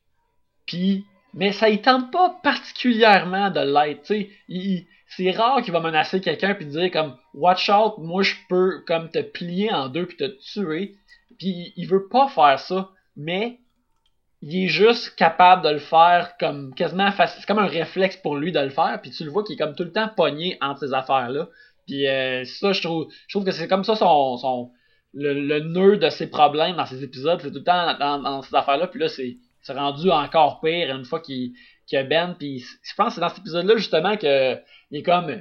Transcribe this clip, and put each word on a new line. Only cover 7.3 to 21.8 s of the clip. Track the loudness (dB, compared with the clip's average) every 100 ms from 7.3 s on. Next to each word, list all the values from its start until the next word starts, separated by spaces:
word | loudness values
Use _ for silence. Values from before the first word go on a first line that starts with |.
Watch | 0 2 2 2
out, | 4 2 -2
moi | -6 -2
je | -2 -2 -2
peux | 2 2 -2 -4
comme | -4 -2
te | -6
plier | -6 -10 -6 -4 -2
en | -2 -4
deux | -6 -8
pis | -6
te | -8 -8 -12
tuer. » | -8 -6 -6 -8 -12 _ _ _ -10
Pis | -8 -8 -10 -12
il, |
il | -2
veut | -2 2
pas | 2 2
faire | 6 4 4
ça, | 0 -6 -6 _ _ -14
mais | -6 -4 -6 -10 _ _ _ _ _ _ _ _
il | -8 -4 -2
est |
juste | 4 4 4 -4 0
capable | 2 6 6 6
de | 4
le | -2
faire | 2 6 6 6 0 -4
comme | -6 -6 -10
quasiment | -6 -4 0 0
faci-, | 2 -2 -2
c'est | -2
comme | 0
un | 0
réflexe | -2 -4 -2 -2 -2
pour | -6 -4
lui | -2
de | -2
le | -2
faire, | 0 -2 -2
pis | -10
tu | -14
le | -6
vois | -4
qu'il | -4 -4
est |
comme | -6 -4
tout |
le | -6
temps | -4 -2 0
pogné | 0 0 -6 -4
entre | -6 -6
ces | -4
affaires-là. | -4 0 0 0 -4 -8 -14 _ _